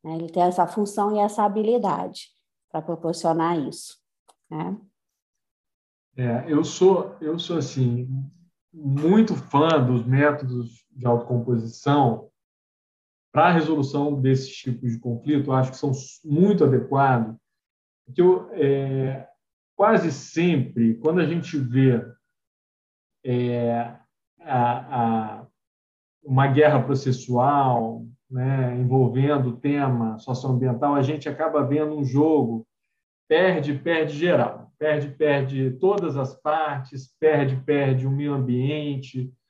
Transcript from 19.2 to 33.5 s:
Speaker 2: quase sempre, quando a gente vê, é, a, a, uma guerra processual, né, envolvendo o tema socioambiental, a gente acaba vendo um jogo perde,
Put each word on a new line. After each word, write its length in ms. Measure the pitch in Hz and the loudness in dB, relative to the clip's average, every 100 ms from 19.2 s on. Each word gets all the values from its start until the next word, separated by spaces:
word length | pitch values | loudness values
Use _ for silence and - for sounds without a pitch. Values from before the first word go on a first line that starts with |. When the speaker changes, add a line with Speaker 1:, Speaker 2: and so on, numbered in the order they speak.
| - _ _ _ _ - | -14 _ _ _ _ 2
Speaker 2:
quase 360 | 202 208 170 | 4 4 2
sempre, 840 | 135 - 160 180 151 127 117 113 110 | -6 -6 0 2 2 -2 0 0 2
quando 240 | 151 180 | 0 0
a 60 | 151 | 0
gente 320 | 170 - 151 | -2 -4 -6
vê, 480 | 123 131 131 117 - - _ _ _ _ _ _ _ _ _ _ 131 | 0 4 4 4 -2 -20 _ _ _ _ _ _ _ _ _ _ -2
é, 680 | 123 123 120 117 117 117 - _ _ _ _ | 0 0 0 0 0 -4 -10 _ _ _ _
a, 1000 | - 127 120 - - 127 117 113 107 107 | -4 0 0 -2 -6 -2 0 -2 -4 -12
a, 80 | - _ _ _ _ _ _ _ | -20 _ _ _ _ _ _ _
uma 220 | 147 131 139 | -2 2 4
guerra 380 | 131 151 135 | 4 4 4
processual, 1200 | 123 131 135 117 - 123 131 143 131 120 113 117 117 - _ | 0 -2 -2 -4 -2 0 2 2 2 0 -4 -8 -16 -20 _
né, 460 | 127 131 135 127 123 | -6 -2 -2 -2 -2
envolvendo 680 | 123 131 120 120 143 143 123 | 2 2 2 2 0 2 -2
o 80 | 113 | -2
tema 600 | 143 143 135 120 113 110 | -2 0 0 0 -2 -4
socioambiental, 760 | - 123 135 123 131 113 143 | -8 -6 -2 0 0 0 0
a 80 | 143 | 2
gente 260 | 127 151 151 | 0 -2 -6
acaba 360 | 147 160 156 | -4 -2 0
vendo 320 | 131 147 151 151 | 0 0 -2 -2
um 80 | |
jogo 640 | 135 135 156 151 117 113 - _ _ _ _ _ _ | 0 2 4 4 2 -4 -10 _ _ _ _ _ _
perde, 460 | 160 185 | 2 2